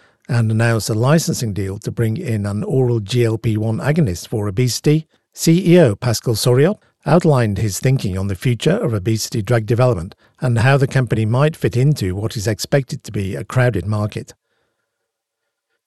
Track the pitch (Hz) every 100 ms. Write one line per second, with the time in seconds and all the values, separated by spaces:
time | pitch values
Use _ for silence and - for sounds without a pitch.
0 | _ _ - 120 110 110 117 113 - 110
1 | 127 160 - - 117 98 98 101 - 104
2 | 113 117 165 110 101 104 214 135 123 117
3 | 98 127 117 113 117 107 110 113 135 156
4 | 123 87 - 110 104 95 127 - 151 156
5 | - _ _ - - 165 175 180 139 101
6 | 120 113 - 107 127 123 160 214 _ _
7 | - 147 170 135 113 98 110 92 131 135
8 | 98 95 98 98 135 117 156 247 175 107
9 | 92 110 - 117 98 120 107 113 127 92
10 | 90 - _ _ 127 117 131 139 131 135
11 | 120 110 110 120 151 165 123 120 139 147
12 | 95 92 110 107 101 104 - 143 127 151
13 | - 107 95 73 - 127 123 101 95 107
14 | 104 - - - _ _ _ _ _ _
15 | _ _ _ _ _ _ _ _